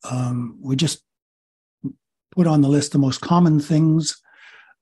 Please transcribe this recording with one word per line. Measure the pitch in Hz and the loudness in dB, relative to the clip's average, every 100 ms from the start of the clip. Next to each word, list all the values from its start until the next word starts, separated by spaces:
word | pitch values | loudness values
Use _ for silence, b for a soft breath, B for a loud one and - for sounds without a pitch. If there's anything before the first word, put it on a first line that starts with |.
Um, | - 127 123 123 120 - | -10 -6 -6 -6 -8 -10
we | 131 135 | -6 -2
just | 156 - _ _ _ _ _ _ _ _ 139 - _ _ _ 185 | -2 -4 _ _ _ _ _ _ _ _ -14 -14 _ _ _ 0
put | 165 | 2
on | 151 | 4
the | 139 | 4
list | 143 143 | 2 0
the | 143 | 0
most | 135 - | 0 -2
common | - 175 170 151 | 0 2 4 2
things. | 143 156 160 160 147 - B B B B B B | 0 0 2 0 -2 -10 B B B B B B